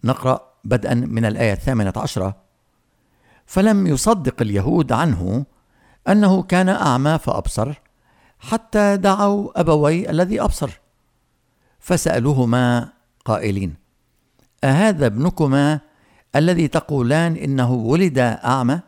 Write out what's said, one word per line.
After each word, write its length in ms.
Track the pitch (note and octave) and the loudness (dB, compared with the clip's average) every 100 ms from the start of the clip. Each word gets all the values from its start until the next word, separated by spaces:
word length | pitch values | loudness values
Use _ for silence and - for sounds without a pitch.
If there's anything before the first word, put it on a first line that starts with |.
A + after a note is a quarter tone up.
نقرأ 360 | - - C3 C3 - _ | -4 -4 -4 -4 -6 _
بدءا 300 | - B2 - | -4 -4 -2
من 300 | A#2+ B2 A2 | -4 -2 -4
الآية 280 | A2+ G#2+ A#2 | -4 -2 -2
الثامنة 400 | G2 - B2 G2+ G2 | -2 -2 -2 -2 -4
عشرة: 400 | G#2+ - F#2+ F#2+ _ _ _ _ _ _ _ _ _ _ _ | -6 -4 -6 -8 _ _ _ _ _ _ _ _ _ _ _
"فلم 400 | - G#3 G#3 F#3 | 0 2 2 2
يصدق 560 | C#3 G#3+ A3 C3 - | 0 2 0 -2 -2
اليهود 500 | G#2+ G2+ G2+ F3 C#3+ | -2 0 0 0 0
عنه 540 | B2 D#3+ E2+ F2+ A2 C#3+ _ _ _ _ _ - | 0 0 0 -2 -4 -6 _ _ _ _ _ 2
أنه 340 | G3+ G#3 F#3+ | 4 6 4
كان 260 | - F3+ F#3 | 2 2 2
أعمى 500 | G3+ D3+ B2+ C#3+ D#3 | 2 0 2 2 0
فأبصر، 540 | - - - - A#2 D3 _ _ _ _ _ _ | -2 -4 -4 -4 -4 -6 _ _ _ _ _ _
حتى 580 | - A3 - G#3+ G3+ G3+ | -6 -6 -2 0 2 2
دعوا 640 | G3 F#3+ G3+ G3+ G3+ - | 2 2 2 0 -4 -2
أبوي 500 | E3 D3+ D3 E3 G#3 | 2 4 2 0 -2
الذي 300 | D#3 F3+ G#3+ | 0 0 0
أبصر، 400 | - - C#3 - _ _ _ _ _ _ _ _ _ _ | -2 -2 -6 -10 _ _ _ _ _ _ _ _ _ _
فسألوهما 1120 | - F3+ - A#2+ B2 C3+ B2 A#2+ B2 A#2+ A#2 _ _ _ | -2 -2 0 0 2 2 2 2 2 0 -4 _ _ _
قائلين: 500 | - A2 G#2+ G2 F#2+ D2+ _ _ _ _ _ _ _ _ | -4 -2 -2 -4 -4 -8 _ _ _ _ _ _ _ _
أهذا 420 | C#3 C#3 G#3+ F3 C3 | 0 2 2 2 0
ابنكما 720 | G#2 E3 - D3 C#3 C#3+ D3+ _ _ _ _ _ C#3 | 0 -2 0 0 2 2 0 _ _ _ _ _ 0
الذي 320 | D#3+ F3 D#3 | 2 2 0
تقولان 680 | E3 - C#3+ A#2+ D3+ E3+ D#3+ | -2 -2 -2 0 0 0 -2
إنه 360 | C#3+ C#3 A#2+ | -4 0 0
ولد 460 | B2 A2+ D#3 F#3 C3+ | 0 0 2 2 2
أعمى؟ 640 | B2 A2 A#2 C3 B2 D#3 | 0 -2 -2 0 0 -2